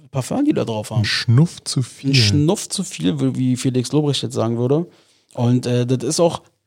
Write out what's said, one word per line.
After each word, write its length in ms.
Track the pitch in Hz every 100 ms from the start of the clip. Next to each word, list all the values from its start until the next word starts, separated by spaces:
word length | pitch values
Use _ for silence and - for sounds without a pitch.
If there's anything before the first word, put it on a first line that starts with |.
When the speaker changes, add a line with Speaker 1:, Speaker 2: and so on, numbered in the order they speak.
| 147
Speaker 1:
Parfum 340 | 135 - 254
die 80 | 294
da 120 | 196
drauf 260 | 113 107 -
haben. 100 | 110
Speaker 2:
Ein 40 |
Schnuff 580 | 104 - - 117 170 -
zu 180 | - 143
viel. 280 | 120 - 139
Speaker 1:
Ein 40 |
Schnuff 540 | 135 104 120 151 208 -
zu 160 | -
viel, 340 | 180 - 175 147
wie, 160 | 135 123
wie 200 | 127 127
Felix 340 | 135 123 120
Lobrecht 300 | 151 147 135
jetzt 120 | 117
sagen 240 | 120 110 117
würde. 280 | 123 151 175 _ _ _ _
Und, 340 | - 120 123 120
äh, 200 | 123 120
das 160 | 131
ist 160 | 123 175
auch, 220 | 170 - _ _